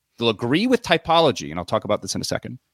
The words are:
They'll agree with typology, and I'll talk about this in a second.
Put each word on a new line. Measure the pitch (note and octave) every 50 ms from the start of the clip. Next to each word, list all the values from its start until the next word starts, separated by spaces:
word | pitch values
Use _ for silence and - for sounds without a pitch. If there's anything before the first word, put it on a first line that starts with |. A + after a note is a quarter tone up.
| _ _ _
They'll | - A#2 A#2
agree | G#2+ - A#2+ A#2 C3+ F3 A3+
with | B3+ C4 A#3 -
typology, | - F3 D#3+ - - E3 E3+ E3 C#3+ A2+ - D#2+ C#2+
and | D#2 F2+
I'll | F2
talk | - A2+ G#2+ -
about | G2+ G#2 -
this | F#2 F#2+ -
in | -
a | -
second. | - - - - A#2 B2 - _ _